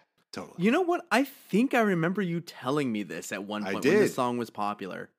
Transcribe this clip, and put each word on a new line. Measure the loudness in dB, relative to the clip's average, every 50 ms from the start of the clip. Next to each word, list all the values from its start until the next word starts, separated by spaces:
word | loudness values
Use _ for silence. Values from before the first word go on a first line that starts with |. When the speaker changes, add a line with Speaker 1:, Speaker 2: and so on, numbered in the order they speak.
| _ _ _ _ _ _
Speaker 1:
totally." | -12 -12 -12 -10 -6 0 2
Speaker 2:
You | 4
know | 4 4
what? | 2 2 0 -2 -2 0
I | 2 2 2
think | 0 -4 -18 -10 0 2 2 2 4 4
I | 2
remember | 2 4 2 2 2 0 0 0
you | -2 -2 -2 -4
telling | -6 -8 -14 -8 -4 -2 0 0 0 0
me | -2 -2 -4
this | -6 -8 -10 -8 -8
at | -8 -8 -6
one | -6 -6 -4 -4
Speaker 1:
I | -4 -2
Speaker 2:
point | 2 4
when | 4 6 6
this | 4 4
Speaker 1:
did. | 2
Speaker 2:
song | 0 -2 -2 -2 -2
was | -4 -6
popular. | -6 -4 -4 -4 -4 -4 -8 -8 -8 -10 -12 -14 _